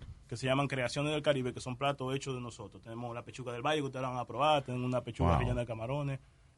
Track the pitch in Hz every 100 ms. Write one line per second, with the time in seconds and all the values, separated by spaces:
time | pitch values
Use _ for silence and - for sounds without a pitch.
0 | - - - 120 131 135 139 131 123 147
1 | 147 151 151 139 123 110 127 123 139 139
2 | 131 135 139 127 123 110 98 98 113 113
3 | 120 117 113 120 123 120 143 156 139 127
4 | 131 127 120 117 147 151 127 123 123 123
5 | 120 - 85 76 55 - 120 110 113 143
6 | 143 135 - - -